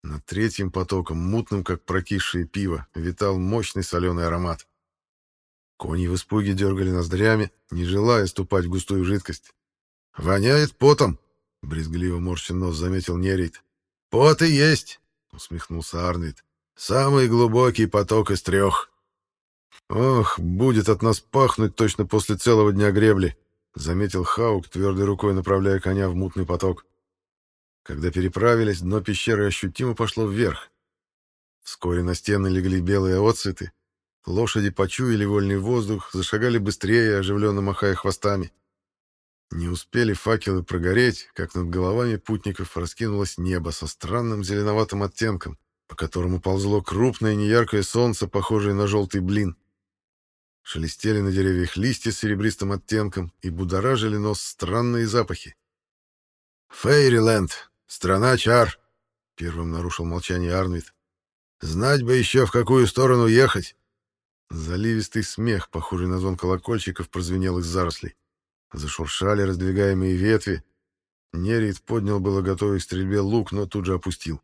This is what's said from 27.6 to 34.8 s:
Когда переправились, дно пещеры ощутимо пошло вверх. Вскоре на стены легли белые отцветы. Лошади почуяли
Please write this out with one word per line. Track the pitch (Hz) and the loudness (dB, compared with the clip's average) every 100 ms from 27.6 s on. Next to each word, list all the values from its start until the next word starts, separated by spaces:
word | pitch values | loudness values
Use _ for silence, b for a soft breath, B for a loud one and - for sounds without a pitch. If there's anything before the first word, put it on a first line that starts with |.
| _ _ | _ _
Когда | - 73 87 | -14 -4 -4
переправились, | 90 92 92 117 117 107 92 | 0 -2 2 2 4 2 -2
дно | 87 107 | -2 -4
пещеры | - 98 - 107 101 | -2 -4 -2 0 0
ощутимо | - 98 - 127 113 | -2 -6 -4 -6 -2
пошло | 110 - 110 | -4 -2 -4
вверх. | 101 107 71 - _ _ _ _ _ _ _ _ _ | 0 -2 -2 -16 _ _ _ _ _ _ _ _ _
Вскоре | - - 90 87 | -20 -8 -2 -2
на | 87 87 | -2 -4
стены | - 101 95 | 0 0 2
легли | 92 92 92 | 0 0 0
белые | 87 101 95 92 | 2 2 2 2
отцветы. | 107 113 101 92 87 _ _ _ _ _ - | 2 2 -4 -8 -12 _ _ _ _ _ -4
Лошади | 90 117 110 101 | -2 0 0 -2
почуяли | 95 | 0